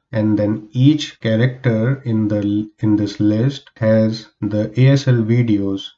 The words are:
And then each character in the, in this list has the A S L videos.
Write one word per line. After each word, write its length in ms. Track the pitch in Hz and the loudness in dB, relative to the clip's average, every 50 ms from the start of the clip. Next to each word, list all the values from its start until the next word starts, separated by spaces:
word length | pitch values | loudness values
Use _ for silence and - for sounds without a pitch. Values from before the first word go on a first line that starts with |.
| _ _ - | _ _ -4
And 260 | 110 107 107 107 104 | -2 0 0 0 0
then 300 | 104 104 110 110 - - | 0 -2 -2 -4 -8 -8
each 480 | - 127 131 143 156 147 - - - _ | -2 2 4 4 4 2 -2 -10 -12 _
character 840 | - 110 110 113 123 127 127 - - 123 113 110 113 127 139 135 - | -4 -2 0 0 0 -2 -2 -4 -4 -2 -2 0 0 -2 -2 -4 -4
in 240 | 123 113 110 107 104 | -4 -2 -2 -2 -2
the, 400 | 107 104 101 104 104 104 107 - - _ | -2 -2 -2 -2 -2 -4 -4 -6 -8 _
in 160 | - 107 104 | -2 0 0
this 240 | 104 104 104 - - | 0 0 -4 -4 -2
list 500 | 107 104 104 107 120 139 - - - _ _ | 0 0 2 2 0 -2 -2 -6 -12 _ _
has 540 | - 117 110 110 110 110 110 110 - - - _ _ | -4 0 2 2 4 2 0 -2 -6 -10 -18 _ _
the 320 | 110 101 107 104 110 - - 120 | -6 -4 -2 -4 -4 -2 0 2
A 140 | 127 135 139 | 4 4 4
S 160 | 135 - 131 | 4 2 2
L 60 | 123 | 2
videos. 760 | 120 110 110 120 123 117 117 104 101 98 98 98 98 - - - | 2 2 2 2 2 2 2 0 0 -2 -2 -6 -6 -8 -12 -20